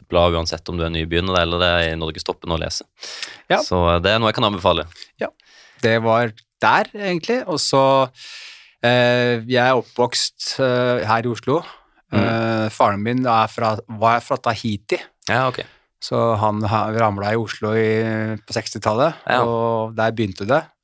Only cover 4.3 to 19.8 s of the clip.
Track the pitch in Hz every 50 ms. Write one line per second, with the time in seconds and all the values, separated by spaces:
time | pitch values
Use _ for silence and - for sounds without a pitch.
4.3 | 107 - 117 104 104 90 92 92 85 80 76 82 - - - - _ - - -
5.3 | - _ _ _ - - - - _ - - 113 113 113 113 113 110 117 120 113
6.3 | 110 - - _ _ - 113 107 127 180 214 - - 208 202 190 180 160 - -
7.3 | 240 254 - 185 160 135 - - - 135 135 135 135 135 131 127 - - - -
8.3 | - - - - - - - _ _ _ - 120 123 123 120 123 123 123 123 123
9.3 | 120 113 110 120 123 123 123 131 131 120 - - - - 123 120 - - - -
10.3 | - - - - - - 131 127 123 123 123 123 123 117 - 110 113 117 120 123
11.3 | 113 - - 127 139 170 - - - - _ _ _ _ _ _ - 104 110 113
12.3 | 113 113 113 113 113 110 110 110 - - 131 107 101 101 104 117 123 127 127 120
13.3 | 113 113 110 110 - - 113 110 110 104 - - 113 104 110 113 117 117 - -
14.3 | 139 117 - 123 110 - - 113 104 95 - - 180 - - - _ _ - -
15.3 | 107 123 131 127 123 - - - - _ _ _ _ _ - - 127 120 117 117
16.3 | 113 104 107 107 104 107 107 104 113 107 104 110 110 117 113 107 101 101 101 104
17.3 | 113 117 110 - - - 110 107 110 113 110 110 110 110 113 113 110 110 110 110
18.3 | 110 107 - - - 113 - - - 107 - 113 107 120 143 165 156 - - -
19.3 | 120 123 120 117 117 113 117 117 113 110